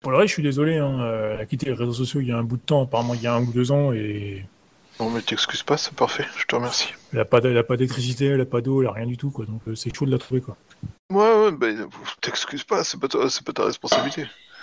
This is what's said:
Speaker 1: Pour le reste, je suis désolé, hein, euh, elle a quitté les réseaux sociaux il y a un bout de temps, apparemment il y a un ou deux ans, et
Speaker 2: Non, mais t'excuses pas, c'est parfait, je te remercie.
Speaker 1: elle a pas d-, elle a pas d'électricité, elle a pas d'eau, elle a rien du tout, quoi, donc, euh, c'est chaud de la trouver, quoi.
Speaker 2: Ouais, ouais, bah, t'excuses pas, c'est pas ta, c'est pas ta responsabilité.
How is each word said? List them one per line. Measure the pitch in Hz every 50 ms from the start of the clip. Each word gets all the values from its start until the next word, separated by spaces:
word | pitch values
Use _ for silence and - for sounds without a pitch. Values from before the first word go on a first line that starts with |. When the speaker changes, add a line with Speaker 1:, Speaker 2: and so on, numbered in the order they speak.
Speaker 1:
Pour | - 139
le | 131 143
reste, | 202 214
je | -
suis | - 147
désolé, | 143 131 139 147 156 165 156
hein, | 143 139 135 127
euh, | 120 117 113 110 107 107 107
elle | -
a | 107
quitté | - - 127 -
les | 135 147
réseaux | 117 120 120 117
sociaux | 117 131 123 - 147
il | 135 123
y |
a | 120 117
un | 117
bout | 113 120 127
de |
temps, | - - 151 143 131
apparemment | 127 - 117 120 120 120
il | 117
y | 113 120
a | 120
un | 117
ou | 123 120
deux | 117 123 123 123
ans, | 139 143 143 139 123
et | 110 104 107 104 104 101 101 98 95 95 - - _ _ _ _ _ _ _ - -
Speaker 2:
Non, | 117 113
mais | 117 117
t'excuses | 107 - 110 - - - - - -
pas, | - 143 151
c'est | - - -
parfait, | - 127 120 - - 143 - - -
je | -
te | - -
remercie. | 120 120 123 120 - - - - - - - -
Speaker 1:
elle | 117
a | 110
pas | - - 120
d-, | 117 127
elle | 120 117
a | 117
pas | - 127 117
d'électricité, | 131 127 123 131 120 123 123 117 139 139
elle | 139 135
a | 127
pas | 131 - 120
d'eau, | 117 131 135 135
elle | 131 117
a |
rien | - 107 117 120
du | 123 120
tout, | - 139
quoi, | 139 - 113
donc, | 104 110 113 - 113
euh, | 113
c'est | - - 120 110
chaud | - 147
de | 135
la | 131 123
trouver, | - - 131 127
quoi. | 127 - - - _ _ - _ - - - - _ _
Speaker 2:
Ouais, | 190 196 208 226 226 214 214
ouais, | 208
bah, | 165 139 123 113 107 113 104 71 - - - - - -
t'excuses | - - - - - - - 143 -
pas, | - 214 180 160
c'est | - - 95
pas | - 135
ta, | - - 120 139
c'est | - - -
pas | - -
ta | - 107
responsabilité. | 107 - - - 123 - - 131 139 - - 147 - - - - - - -